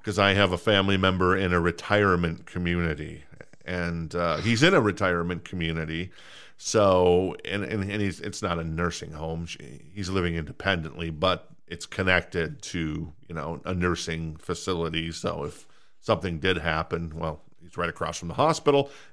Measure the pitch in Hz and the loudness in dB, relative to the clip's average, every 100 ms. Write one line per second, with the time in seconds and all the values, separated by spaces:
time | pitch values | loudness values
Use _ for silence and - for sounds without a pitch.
0 | - 98 98 98 98 87 - 101 98 95 | -4 2 4 6 4 2 2 4 4 4
1 | 95 90 90 95 95 87 87 85 - 104 | 4 4 4 4 4 2 2 0 0 4
2 | 101 90 85 82 - 90 87 87 85 76 | 4 4 2 -4 -8 -4 -2 0 0 -2
3 | 76 73 - - - - - 90 85 85 | -8 -12 -16 -20 -20 -18 -8 -4 -4 -4
4 | 80 85 85 78 107 117 160 185 107 90 | -4 -2 0 0 2 4 6 6 4 2
5 | 95 87 85 85 - 92 82 82 78 82 | 2 2 0 -4 -6 -4 -2 -2 -4 -6
6 | 85 - - - - - - 113 101 92 | -8 -12 -20 -20 -20 -14 -2 4 6 6
7 | 90 90 92 - - 101 101 107 98 104 | 6 6 2 -4 -6 -6 -4 -4 -4 -2
8 | 101 90 104 - 98 85 82 80 87 - | -2 -2 -8 -6 -4 -2 -4 -2 -2 -4
9 | 82 78 80 82 82 - - 64 - 101 | -10 -10 -6 -6 -8 -12 -14 -18 -16 -8
10 | 90 95 87 82 76 - 98 92 78 - | -4 0 0 -2 -6 -4 -2 0 -2 -8
11 | 82 78 90 87 - - - 87 - - | -8 0 0 0 -4 -20 -16 -14 -12 -2
12 | 92 90 - 90 78 73 - 85 80 78 | 4 4 2 -4 -4 -6 -8 -4 -4 -4
13 | 82 - - 82 73 82 - 92 90 85 | -8 -12 -12 -8 -8 -8 -4 0 0 0
14 | - 82 82 76 - 87 - 87 85 82 | -2 -6 -6 -8 -8 -6 -4 -2 -2 -4
15 | 82 80 - 82 73 - - - - - | -6 -6 -6 -6 -8 -10 -20 -20 -20 -10
16 | - 95 92 82 92 90 80 78 82 82 | 0 0 0 0 0 0 0 -2 0 -4
17 | 85 78 82 76 - - 87 - 85 - | -6 -6 -6 -6 -12 -20 -16 -4 -4 -4
18 | 78 76 85 80 151 156 - 139 139 - | -6 -6 -8 0 2 2 2 2 2 -6
19 | - | -14